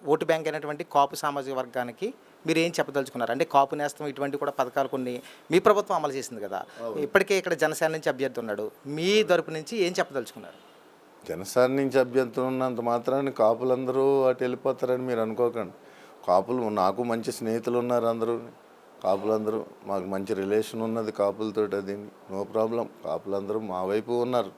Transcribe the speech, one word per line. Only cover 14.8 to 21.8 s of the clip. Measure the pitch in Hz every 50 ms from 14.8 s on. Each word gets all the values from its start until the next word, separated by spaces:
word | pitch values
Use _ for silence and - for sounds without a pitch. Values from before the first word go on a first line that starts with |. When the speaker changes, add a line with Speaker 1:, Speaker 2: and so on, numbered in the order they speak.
| - 123 127 127 127
Speaker 2:
మీరు | 127 123 113
అనుకోకండి. | 110 110 110 110 123 117 117 117 104 90 - - - - - - - - - - -
కాపులు, | - 90 92 98 104 120 127 120 110 107 104 92
నాకు | 92 98 95 123
మంచి | 120 117 117 113 123 117 -
స్నేహితులు | 117 113 110 117 113 - 120 123
ఉన్నారు | 120 120 123 120 113 117 117
అందరూ, | 117 113 113 117 113 117 120 - - - - - - - - - - -
కాపులందరూ | 92 95 98 98 107 110 110 107 107 107 110 - - - - -
మాకు | 98 98 98 90
మంచి | 95 98 98 98 95 110 95 98
రిలేషన్ | 98 104 107 110 - - 113 113 113
ఉన్నది | 113 117 113 107 107 - 101
కాపులతోటి, | 101 98 98 107 110 101 110 107 101 95
అది | 101